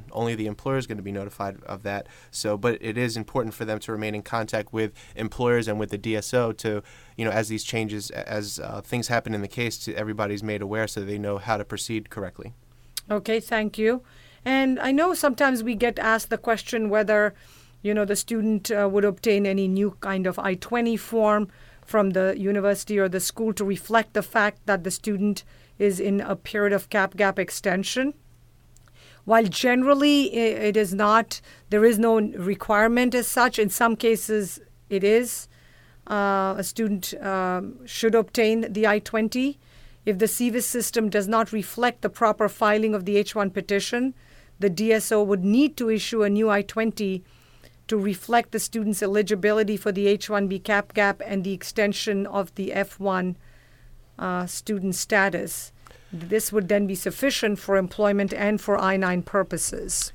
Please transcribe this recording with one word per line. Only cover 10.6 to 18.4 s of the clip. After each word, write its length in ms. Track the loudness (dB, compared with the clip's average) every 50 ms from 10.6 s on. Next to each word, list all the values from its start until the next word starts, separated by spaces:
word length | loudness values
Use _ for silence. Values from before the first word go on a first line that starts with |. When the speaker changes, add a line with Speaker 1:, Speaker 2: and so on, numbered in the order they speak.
Speaker 1:
aware 260 | -4 -4 -2 -2 -2 -2
so 100 | -4 -8
they 180 | -6 -6 -6 -4 -4
know 100 | -4 -4 -4
how 180 | -2 -2 -2
to 80 | -2 -2
proceed 380 | -6 -8 -8 -6 -6 -6 -6 -6 -8 -10
correctly. 380 | -10 -10 -10 -10 -14 -16 -16 -18 -20 _ _ -20 -20 -20 -16 -14 -14 -6 -4 -4 -4
Speaker 2:
Okay, 220 | -2 -2 -2 -2
thank 380 | -2 -2 -2 -2 -2 -2 -2 0
you. 200 | 0 0 0 0 -6 -14 -20 -20 -20 -20 -20 -8 -4
And 360 | 0 0 2 2 2 2 0 0 2
I 20 | 2 4
know 160 | 4 2 2
sometimes 480 | 2 0 0 2 4 2 2 2 0
we 120 | -2 -4 0 0 0
get 120 | 0 0 0
asked 320 | 2 2 2 2 0 -4
the 140 | -6 -2 0 0
question 400 | -2 -2 -2 -4 -2 -2 0 2 2
whether, 400 | 2 2 4 4 4 2 2 -2 -6 -16 -20 -20 -20 -20 -20 -18 -6 -4
you 60 | -2 0
know, 120 | 0 0 0
the 40 | -2 -2 -2
student, 440 | -2 -2 0